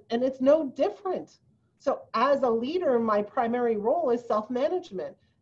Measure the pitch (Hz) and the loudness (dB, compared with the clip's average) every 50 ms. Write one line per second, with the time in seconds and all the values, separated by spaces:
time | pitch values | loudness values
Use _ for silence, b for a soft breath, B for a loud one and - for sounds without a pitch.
0 | - - 233 240 254 269 262 - 254 277 302 320 302 254 - - 311 403 - - | -8 -6 -2 -2 -2 -2 -2 2 4 4 4 4 2 -2 -2 -2 -2 -2 -2 -4
1 | - 370 320 - - - - _ _ _ _ _ _ _ _ _ - 277 240 - | -6 -6 -6 -6 -8 -12 -18 _ _ _ _ _ _ _ _ _ -4 -4 -4 -4
2 | - - - 220 247 285 285 247 254 240 226 226 240 269 339 370 359 277 247 233 | -6 -6 0 2 2 4 4 2 2 2 2 0 -2 -2 -2 0 0 2 2 2
3 | 226 220 208 208 208 - - 262 233 233 240 247 240 233 226 208 202 233 311 349 | 2 2 2 0 0 -2 -2 -2 -2 0 0 0 0 0 0 0 0 0 0 2
4 | 320 247 240 240 - 240 220 214 - - 247 240 277 330 359 359 349 - 196 180 | 2 0 0 -2 0 -2 -2 -2 -2 -2 -2 -2 0 0 -2 -4 -6 -8 -10 -10
5 | 147 - - _ _ _ _ _ | -10 -10 -12 _ _ _ _ _